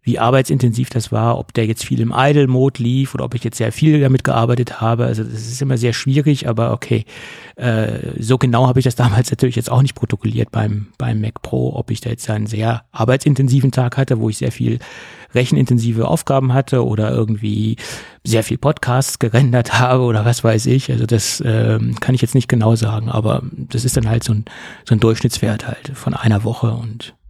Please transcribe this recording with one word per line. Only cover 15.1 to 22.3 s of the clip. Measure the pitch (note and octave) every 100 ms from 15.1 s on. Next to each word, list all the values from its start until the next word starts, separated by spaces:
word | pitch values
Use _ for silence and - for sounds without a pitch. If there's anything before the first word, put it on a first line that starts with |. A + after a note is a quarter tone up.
| - -
rechenintensive | B2 B2 D3+ B2+ B2 A2+ A2+ -
Aufgaben | E3 - C3+ C3
hatte | C3 C3+ C3 B2
oder | G#2+ G#2+
irgendwie | B2 A2 G#2 G#2+ G#2 A2 A#2 - - - -
sehr | - A2+
viel | D3 C#3+
Podcasts | - - - B2+ C3+ -
gerendert | A#2 A#2 C3+ B2 A#2+ A2+
<laughs> |
habe | B2+ B2+
oder | B2 A2
was | A2 A#2+
weiß | A#2+ A2 A#2+
ich. | C3 -
Also | A#2+ A2+
das, | A#2 - -
ähm, | A#2+ A2 A2+ A2 A#2 A2+
kann | -
ich | B2+
jetzt | A#2+